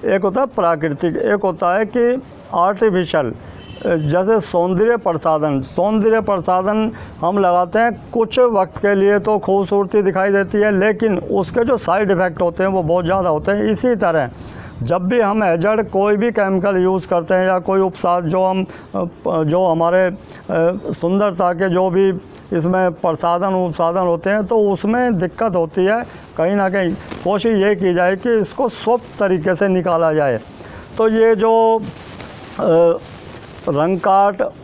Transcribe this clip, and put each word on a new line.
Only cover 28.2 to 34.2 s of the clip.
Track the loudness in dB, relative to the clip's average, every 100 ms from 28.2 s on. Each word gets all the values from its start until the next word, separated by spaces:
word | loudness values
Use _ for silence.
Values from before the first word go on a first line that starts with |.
| 0 0
इसको | 0 -2 -4
सॉफ्ट | -2 -2 -2 -2 -4
तरीके | 0 0 0
से | 0 2
निकाला | 2 2 2 2
जाए। | 2 2 0 -4 -20 -18 -18 -18 -2
तो | 0
ये | 4 4 4
जो, | 2 4 4 0 -4 -12 -18 -16 -16 -18 -18 -6
अ, | 2 4 4 2 -6 -20 -18 -18 -18 -12 -4
रंग | 0 0 0
काट | 2 4